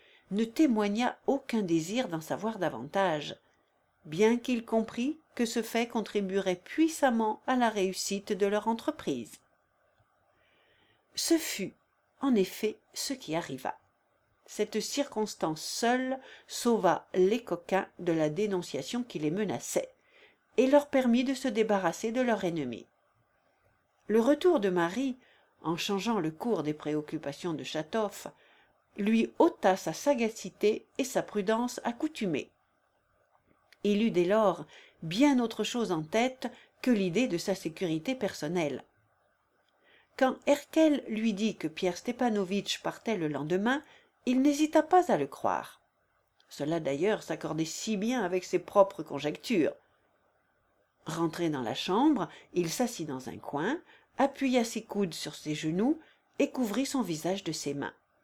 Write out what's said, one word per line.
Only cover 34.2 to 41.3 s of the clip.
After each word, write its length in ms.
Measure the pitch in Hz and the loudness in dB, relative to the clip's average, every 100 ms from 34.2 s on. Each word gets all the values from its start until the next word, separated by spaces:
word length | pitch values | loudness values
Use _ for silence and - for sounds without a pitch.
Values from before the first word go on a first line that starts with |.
lors 400 | 180 214 208 165 147 - - _ 165 | 4 4 4 0 -6 -18 -20 _ -6
bien 320 | 185 294 262 | 4 4 4
autre 260 | 226 - | 2 -2
chose 280 | 208 247 208 | -4 -2 -2
en 100 | 165 | -2
tête 460 | 156 220 254 254 240 - - _ | -2 0 0 -2 -10 -10 -20 _
que 80 | - | 2
l'idée 380 | 220 190 170 254 | 2 2 2 0
de 100 | 170 | 0
sa 160 | 185 | -2
sécurité 600 | 185 - 156 180 160 156 | -4 -4 -4 -2 -2 -4
personnelle. 720 | 262 190 - 151 175 151 127 - _ _ _ _ _ _ _ _ _ _ _ _ - | -4 -4 -4 -4 -2 -2 -4 -10 _ _ _ _ _ _ _ _ _ _ _ _ 0
Quand 180 | 262 - - | 0 0 2
Herkel 580 | 285 - - 320 285 - | 0 2 4 4 4 -2
lui 240 | 214 226 | -2 0